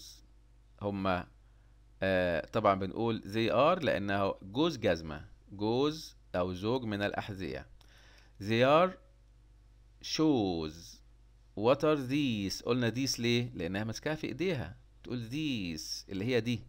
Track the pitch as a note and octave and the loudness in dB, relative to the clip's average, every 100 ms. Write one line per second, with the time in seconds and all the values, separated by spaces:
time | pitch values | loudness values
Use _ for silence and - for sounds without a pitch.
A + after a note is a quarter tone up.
0 | - - - - - - - - G#2 G2 | -12 -20 -20 -20 -20 -20 -20 -6 -4 -2
1 | F#2+ F2+ - - - - - - - - | 0 0 -2 -16 -20 -20 -20 -20 -20 -4
2 | F#2+ F#2 F2+ F2 - A#2 G#2 F#2+ F#2+ - | 2 2 2 0 0 2 4 4 0 -2
3 | A2+ A2+ - G2+ A2+ F#2 D3 F#3 A#2+ C#2 | -2 -2 -4 0 2 4 4 4 2 0
4 | G2+ G2 G2 - F#2 A2 E3+ C3+ A2+ E2+ | 0 0 0 -2 -6 -2 -2 0 0 0
5 | D#2+ D2+ - - - G2+ G#2+ A#2+ D3 D#3 | -2 -10 -12 -20 -18 -4 0 2 0 -2
6 | - - - F2+ F2+ F2+ G#2+ C3 A2+ G2+ | -12 -20 -6 -2 -2 -2 -2 -2 -2 -2
7 | G2+ - - F#2+ E2 C2 - - - - | -2 -2 -6 -6 -6 -8 -10 -20 -20 -20
8 | - - - - G2+ A2+ C3 D3+ F#3 F#3 | -20 -20 -20 -10 0 4 6 6 4 0
9 | - - - - - - - - - - | -16 -20 -20 -20 -20 -20 -20 -20 -20 -16
10 | - - D#3 C3+ G2 E2+ D#2 D#2+ - - | -6 2 4 4 2 0 -4 -8 -16 -20
11 | - - - - - - A2 C#3+ D#3 D3+ | -20 -20 -20 -20 -14 0 2 4 4 2
12 | B2+ C#3+ C#3 G#2+ F#2+ - - B2+ A#2 A#2 | 0 0 2 0 -2 -4 -2 2 2 0
13 | C3+ - A#2+ A#2+ B2 F2+ E2+ G2 A2+ G#2+ | -2 0 2 2 0 -4 -4 -2 -4 -4
14 | D3 D#3 - B2+ F3+ C#3+ E2 - - - | -4 -4 -4 -4 -2 -2 -4 -10 -20 -20
15 | - B2 A2 C#3 D#3 A#2+ F2+ D#2 - - | -8 -6 -4 -4 -2 -2 -4 -6 -8 -10
16 | - G2 A2 A#2+ A2+ A#2 | -6 -4 0 0 0 -2